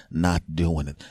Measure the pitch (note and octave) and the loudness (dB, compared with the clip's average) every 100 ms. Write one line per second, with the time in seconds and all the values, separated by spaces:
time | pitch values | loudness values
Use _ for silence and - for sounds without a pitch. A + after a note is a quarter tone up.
0 | - D#2 F2 E2+ - D#2 E2+ D#2 C#2 - | -8 0 2 2 -2 0 2 2 -2 -8
1 | - | -16